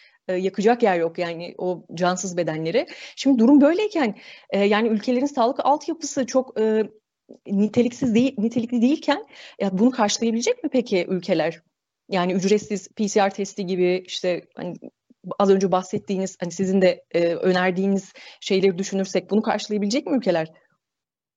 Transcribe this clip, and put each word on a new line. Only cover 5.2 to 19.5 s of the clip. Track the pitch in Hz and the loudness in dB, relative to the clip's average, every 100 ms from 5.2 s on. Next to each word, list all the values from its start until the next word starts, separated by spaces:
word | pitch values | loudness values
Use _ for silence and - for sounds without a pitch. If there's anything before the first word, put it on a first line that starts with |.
| 285 | -2
sağlık | 277 233 269 247 | 0 0 0 0
altyapısı | 294 - 330 294 285 247 | 0 -2 -8 -6 -6 -2
çok, | 262 254 - | -2 -2 -2
e, | 220 220 208 - _ _ _ - - | 0 0 -2 -8 _ _ _ -20 -4
niteliksiz | 196 208 240 240 - 254 | 0 2 2 0 0 0
değil, | 220 269 233 | 2 2 0
nitelikli | 226 240 226 247 | -2 -2 -2 2
değilken, | 247 302 - 285 440 - - - | 2 2 0 -2 -4 -20 -20 -6
ya | 196 | -4
bunu | 185 247 | 2 2
karşılayabilecek | 254 208 - 233 226 320 - | 2 0 0 -2 0 -2 -2
mi | 302 | 0
peki | 254 - 190 - | -2 0 -2 0
ülkeler? | 185 202 165 156 165 _ _ _ _ - | -4 0 0 0 -6 _ _ _ _ -6
Yani | 190 180 | -2 0
ücretsiz | 185 196 208 - 202 - | 0 2 2 0 -8 -8
P | - 202 | -6 -2
C | 214 196 | 2 0
R | |
testi | 202 196 - 180 | -2 -8 -6 -4
gibi | 185 180 180 180 | 0 2 0 -4
işte | - 180 170 - - | -6 -4 -4 -8 -12
hani | 180 - - - _ _ 185 - | -10 -10 -16 -20 _ _ -10 0
az | 196 | 4
önce | 196 190 | 4 4
bahsettiğiniz, | 185 185 208 - 190 190 - | 0 -2 -8 -4 -4 -4 -6
hani | 175 | -10
sizin | 170 190 190 | -4 0 4
de, | 180 175 _ | 4 2 _
e, | 170 170 | 0 0
önerdiğiniz | 165 185 180 185 180 196 196 - - - - | 2 2 2 0 0 0 -2 -4 -18 -20 -16
şeyleri | - 190 190 175 | -2 2 2 0
düşünürsek | 196 196 190 185 180 | -4 -4 -2 -4 0
bunu | 208 | 0
karşılayabilecek | 220 | 0